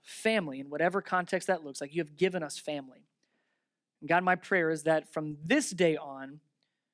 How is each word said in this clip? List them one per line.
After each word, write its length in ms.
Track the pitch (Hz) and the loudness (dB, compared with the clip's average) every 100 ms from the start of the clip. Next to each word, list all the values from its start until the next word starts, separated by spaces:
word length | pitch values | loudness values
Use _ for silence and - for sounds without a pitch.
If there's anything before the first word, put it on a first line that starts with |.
family 560 | - - 220 220 160 131 | -16 -4 0 0 0 -8
in 100 | 139 | -8
whatever 320 | 147 170 190 | 0 2 2
context 460 | 190 185 170 185 - | 0 -2 0 -2 0
that 160 | 185 | -2
looks 160 | 147 131 | -2 -10
like. 120 | 139 | -6
You 80 | 160 | -4
have 160 | 156 147 | -6 0
given 260 | 185 180 | 0 0
us 140 | 151 - | -6 -8
family. 500 | - 147 131 123 _ _ _ _ _ _ _ _ _ _ | -6 -8 -8 -20 _ _ _ _ _ _ _ _ _ _
And 60 | 151 | 2
God, 160 | 170 | 2
my 100 | 185 | 4
prayer 360 | 180 - 190 160 | 0 2 2 2
is 140 | 160 | 2
that 280 | 151 156 151 | 2 2 2
from 240 | - 151 147 | -6 -6 -8
this 260 | 156 277 262 | 2 2 2
day 240 | 180 175 | 2 2
on, 460 | 156 147 135 135 147 _ _ _ _ _ | 2 -4 -12 -14 -16 _ _ _ _ _